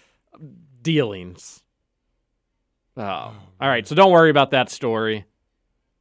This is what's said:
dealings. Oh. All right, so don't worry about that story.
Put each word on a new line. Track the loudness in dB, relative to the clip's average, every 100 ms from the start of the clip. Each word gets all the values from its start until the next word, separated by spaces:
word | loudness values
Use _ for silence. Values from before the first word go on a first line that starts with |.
| _ _ _ _ -20 -20 _ _
dealings. | -4 -2 -2 -8 -16 -20 -20 -20 _ _ _ _ _ _ _ _ _ _ _ _ _ -14
Oh. |
All | -10 -10 -12 -18 -20 _ -4
right, | -4 -2
so |
don't | 2 6
worry | 6 6
about | 4 2
that | 0 -2
story. | -6 -6 -4 -4 -6 -10 _ _ _ _ _ _ _